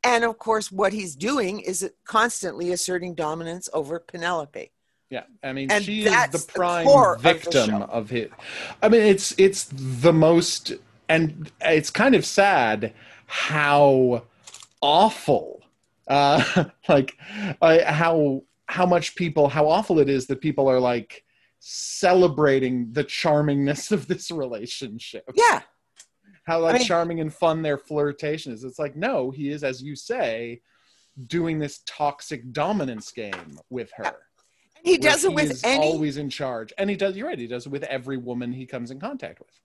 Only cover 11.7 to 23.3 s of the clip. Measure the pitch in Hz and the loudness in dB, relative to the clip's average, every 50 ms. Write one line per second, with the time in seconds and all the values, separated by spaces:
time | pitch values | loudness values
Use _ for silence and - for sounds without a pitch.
11.7 | 165 156 151 - - - 214 269 262 - 156 - - - 196 202 190 156 123 110 | 2 2 2 0 0 2 4 4 4 4 2 0 2 2 4 4 4 4 2 2
12.7 | 107 107 104 110 - - - - - - _ _ - - - - 151 151 147 143 | 0 -2 -4 -8 -10 -12 -20 -20 -20 -20 _ _ -6 -6 -4 -2 0 0 2 4
13.7 | 143 147 143 143 135 131 131 127 120 117 - _ _ _ _ - - - - _ | 6 6 6 6 6 6 4 2 2 -2 -4 _ _ _ _ -20 -20 -20 -20 _
14.7 | _ _ - 143 147 165 196 220 - - - - 139 104 80 - - - _ _ | _ _ 0 4 6 6 6 6 4 0 0 2 2 2 0 -4 -16 -18 _ _
15.7 | _ _ _ _ _ _ _ - 139 143 143 143 147 156 - - - 190 156 - | _ _ _ _ _ _ _ 0 2 4 6 6 4 4 2 2 0 0 0 0
16.7 | - _ _ - 170 143 131 135 - _ - - 202 208 208 196 156 - - 165 | -4 _ _ 4 4 4 4 2 -4 _ -20 -16 -12 -8 -8 -8 -4 2 4 6
17.7 | 160 165 - - 151 151 165 165 165 160 151 143 135 135 - _ _ _ _ - | 6 6 4 4 2 2 2 2 2 2 2 2 0 -2 -6 _ _ _ _ -10
18.7 | - - 180 180 180 175 165 - - - 180 170 147 160 147 139 123 156 151 151 | -2 0 2 2 2 2 0 -2 -6 -4 -4 -2 2 2 2 2 4 2 2 2
19.7 | 160 175 - - 185 160 143 135 139 135 123 - 139 131 - 156 139 - 139 135 | 2 0 2 2 2 2 4 4 2 -2 -2 -4 -8 -4 -4 -4 -2 0 2 2
20.7 | 131 127 127 123 123 120 110 _ - - _ _ _ _ _ _ _ _ _ - | 2 2 2 2 0 -2 -4 _ -18 -20 _ _ _ _ _ _ _ _ _ -16
21.7 | - - - - - - - 180 180 185 180 175 147 139 156 143 135 135 131 127 | -14 -12 -10 -10 -8 0 2 4 4 6 4 4 2 2 2 2 2 2 0 0
22.7 | 127 123 120 113 117 147 143 - - - - 175 | -2 -4 -6 -4 -4 -6 -6 -4 -6 -4 0 0